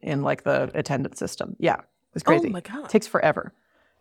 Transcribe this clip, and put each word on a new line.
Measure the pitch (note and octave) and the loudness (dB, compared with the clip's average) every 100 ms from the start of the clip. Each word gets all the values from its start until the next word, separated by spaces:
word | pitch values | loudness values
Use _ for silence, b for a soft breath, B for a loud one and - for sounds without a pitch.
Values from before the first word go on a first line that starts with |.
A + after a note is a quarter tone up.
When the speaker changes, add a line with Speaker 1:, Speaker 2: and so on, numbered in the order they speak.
Speaker 1:
in, | - C#3 | -4 -2
like, | C#3 C#3 | 0 0
the | C#3+ C3+ C3+ | 0 0 0
attendance | D#3 - C#3 C#3 - | -2 -2 -2 -4 -6
system. | - - - - | -8 -6 -10 -2
Yeah, | E3 - - _ _ | 0 0 -6 _ _
it's | E3+ | -2
Speaker 2:
Oh | G#3 | 4
Speaker 1:
crazy. | E4 D#4+ | 4 4
Speaker 2:
my | F3+ | -4
God. | - B3+ | -8 -14
Speaker 1:
It | C#4 | 0
takes | G#3+ - | 2 2
forever. | F3+ D#3 - - - _ _ _ _ | 2 2 2 -6 -14 _ _ _ _